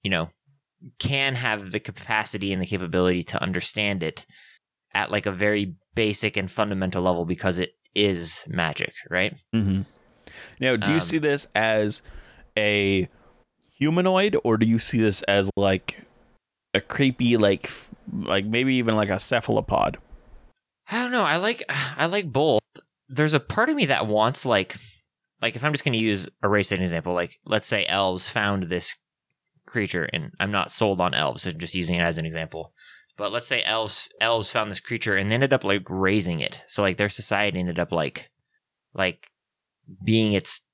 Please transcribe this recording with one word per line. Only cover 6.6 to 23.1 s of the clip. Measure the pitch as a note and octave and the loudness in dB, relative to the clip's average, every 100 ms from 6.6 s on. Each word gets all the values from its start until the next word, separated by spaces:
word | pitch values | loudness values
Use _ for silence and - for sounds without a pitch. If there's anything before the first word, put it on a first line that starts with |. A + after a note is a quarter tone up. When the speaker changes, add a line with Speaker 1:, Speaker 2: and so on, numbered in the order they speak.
| G#2 G2 F#2 F#2 | -2 0 -2 0
Speaker 1:
level | F2+ F2 E2+ | 0 0 -2
because | F2+ F#2+ F2 | -2 0 -2
it | F2+ _ _ | -4 _ _
is | - G#2 F2+ E2 - - | 0 2 0 -6 -12 -8
magic, | F2+ E2 D2 - - - | -2 -2 -2 -6 -8 -4
right? | F2+ G2+ - _ A2+ | -2 -2 -4 _ -2
Speaker 2:
Mm-hmm. | G2+ F#2+ G2 _ _ _ - - - - | 0 0 -4 _ _ _ -20 -20 -20 -4
Now, | C3 A#2+ | 0 2
do | G2+ | 2
you | D#3+ | 2
Speaker 1:
Um, | |
Speaker 2:
see | E3+ D#3+ | 2 0
this | D3+ C#3+ - | 0 0 0
as | G#2+ A2 A2 G#2+ G#2 - - - - - - | 0 2 2 2 0 -4 -20 -20 -20 -6 0
a | G#2 G#2 G2 G2 F2+ _ - _ _ _ _ _ | 2 4 4 2 0 _ -20 _ _ _ _ _
humanoid, | D3 E3 F#3 F#3 G3+ - | 2 4 4 4 2 2
or | A#2+ A2 | 2 4
do | A2+ | 4
you | A2+ | 4
see | - A#2+ | 2 2
this | A2 G2 | 4 2
as, | - G2+ G2 G2 | 2 2 2 2
like, | G2 F#2+ - - - _ _ _ _ _ _ | 2 2 -2 -14 -20 _ _ _ _ _ _
a | F#2+ | -4
creepy, | - - C#3 B2+ B2 A#2 | -4 0 0 2 2 6
like, | G#2 G2 - | 4 2 -2
f-, | - - - - | -10 -14 -18 -10
like, | - - G2 G2+ | -8 -2 -2 0
maybe | A#2 C3 B2+ | 0 2 2
even, | A2+ G#2+ | 2 2
like, | G2+ | 2
a | F#2+ | 0
cephalopod? | - A#2+ - A2 - - - - - - - - - _ _ _ - | 0 0 0 0 2 2 2 -2 -16 -20 -20 -20 -20 _ _ _ -8
Speaker 1:
I | A3 | -6
don't | B3 | -2
know. | B3 | 0
I | F3+ D#3+ | 2 2
like, | G3+ A#3+ - | 0 -2 -6
<sighs> | |
I | C#3+ C3+ C3+ D#3+ | -6 -6 -2 0
like | G3+ F3 | 0 0
both. | B2+ D#3 G#2+ _ - _ _ _ | 2 4 4 _ -20 _ _ _